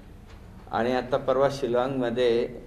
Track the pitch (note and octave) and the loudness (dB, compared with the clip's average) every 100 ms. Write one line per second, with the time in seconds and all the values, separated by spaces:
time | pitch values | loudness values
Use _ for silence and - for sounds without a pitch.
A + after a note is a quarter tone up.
0 | - - - - - - - G#2 A#2 B2+ | -20 -20 -20 -18 -18 -18 -6 -2 0 0
1 | A#2+ C3+ C3+ C3 C#3 C3 A#2+ A#2+ C3 C3+ | 0 0 2 4 2 2 0 2 2 0
2 | A#2+ A#2 B2 A#2 B2+ - | 0 2 4 4 0 -6